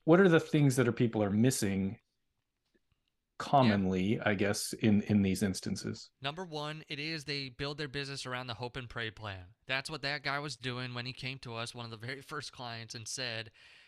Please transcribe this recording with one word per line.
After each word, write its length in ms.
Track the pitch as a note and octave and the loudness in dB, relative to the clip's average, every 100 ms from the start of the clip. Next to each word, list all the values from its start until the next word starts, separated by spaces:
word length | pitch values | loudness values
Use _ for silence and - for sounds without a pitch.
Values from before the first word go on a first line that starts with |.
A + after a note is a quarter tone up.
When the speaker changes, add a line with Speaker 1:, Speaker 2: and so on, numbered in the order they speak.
| - | 6
Speaker 1:
what 140 | E3+ | 8
are 100 | G3 | 8
the 100 | E3 | 6
things 360 | - D#3 C#3+ B2+ | 6 4 6 6
that 100 | A#2+ | 4
are, 40 | |
people 300 | A#2 A#2+ A2+ | 4 2 2
are 60 | G2+ | 2
missing 680 | G#2 B2 B2+ G#2 G2 F#2+ G#2+ _ _ _ _ _ _ _ _ _ _ _ _ _ - - | 4 4 4 0 0 -2 -4 _ _ _ _ _ _ _ _ _ _ _ _ _ -12 2
Speaker 2:
Yeah. 240 | C#3+ B2+ G2+ | 6 6 4
Speaker 1:
commonly, 420 | F#2+ F#2 F#2+ A2+ | 2 2 0 0
I 140 | G#2+ | 0
guess, 400 | G2+ G2+ G#2 - | 2 0 -2 -4
in, 280 | - B2 G#2 | 0 4 4
in 180 | - G#2 | 4 4
these 220 | F#2+ F2+ | 4 2
instances? 640 | G2+ F#2 - - - A2 - _ | 0 -2 -6 -6 -6 -10 -14 _
Speaker 2:
Number 220 | C3+ D#3+ F#3 | -10 -8 -8
one, 380 | D3+ D3+ D#3 D3+ | -8 -8 -10 -12
it 100 | D3 | -10
is 240 | D3+ D#3+ C#3+ | -8 -8 -8
they 240 | C#3+ C3+ | -8 -8
build 280 | B2 C#3+ D3 | -8 -8 -6
their 100 | D3 | -8
business 380 | C#3+ C#3 C#3 B2+ | -8 -8 -8 -8
around 220 | B2+ B2+ | -8 -6
the 80 | A2 | -8
hope 200 | B2 C3+ | -8 -8
and 120 | A#2+ | -10
pray 220 | - A2+ | -8 -8
plan. 340 | - A2 F#2+ F2+ _ - | -8 -10 -10 -14 _ -6
That's 220 | C3 C#3 | -6 -6
what 100 | D#3 | -8
that 220 | C#3 D3 | -6 -4
guy 160 | C#3 C#3 | -4 -4
was 160 | D3 B2+ | -6 -8
doing 380 | B2+ B2 B2+ | -8 -6 -6
when 120 | B2 B2 | -8 -8
he 80 | |
came 240 | B2+ C3 C3+ | -8 -10 -10
to 160 | B2 A2+ | -10 -8
us, 200 | A#2 B2 | -8 -10
one 100 | A#2 | -12
of 60 | |
the 60 | A2+ | -12
very 240 | A2+ C3+ | -12 -12
<laughs> 60 | C3+ | -12
first 180 | D3+ - | -12 -12
clients, 440 | - B2 A2+ A2+ A#2 | -12 -12 -12 -12 -12
and 120 | A2 | -10
said, 440 | - B2 A2+ A2 - - - | -6 -6 -6 -8 -16 -20 -20